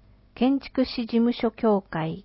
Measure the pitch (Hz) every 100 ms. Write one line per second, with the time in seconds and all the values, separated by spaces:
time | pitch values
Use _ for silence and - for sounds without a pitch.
0 | - _ _ - 254 277 - - 262 -
1 | 226 233 233 - 226 - 226 196 - 165
2 | 160 180